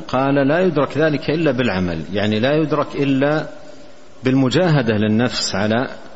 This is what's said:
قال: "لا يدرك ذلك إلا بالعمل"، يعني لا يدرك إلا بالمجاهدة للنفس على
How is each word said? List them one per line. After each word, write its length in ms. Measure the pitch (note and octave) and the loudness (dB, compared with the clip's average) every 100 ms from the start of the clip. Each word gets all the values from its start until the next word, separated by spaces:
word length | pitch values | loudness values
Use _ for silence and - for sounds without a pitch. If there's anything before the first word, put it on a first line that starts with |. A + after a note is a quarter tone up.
| - | -4
قال: 400 | B2+ C3+ C#3+ C3+ | 0 2 2 2
"لا 120 | E3 | 2
يدرك 380 | F#3 D3+ C3+ C3+ | 2 2 0 2
ذلك 320 | D#3+ C#3+ - | 0 0 -2
إلا 220 | D#3 D#3 | 0 0
بالعمل"، 520 | B2+ B2 F#2 F2+ E2 D2 | 2 0 0 -2 -2 -4
يعني 260 | G2 G#2 G#2+ | -2 0 2
لا 160 | B2+ D3+ | 2 2
يدرك 400 | D3+ D3 C#3 - | 0 0 -2 -2
إلا 520 | C#3 C3+ C#3+ D#3 - - - - - - - - | 0 2 2 0 -4 -12 -18 -18 -18 -18 -18 -4
بالمجاهدة 680 | B2+ C3 C3 D3 F3+ D3+ A2+ | 0 2 4 2 4 2 2
للنفس 640 | G#2+ G#2+ G#2+ A#2+ - - F#2+ | 2 2 2 0 -2 -4 -2
على 320 | G#2+ A2+ C3 - - | 0 0 -2 -8 -16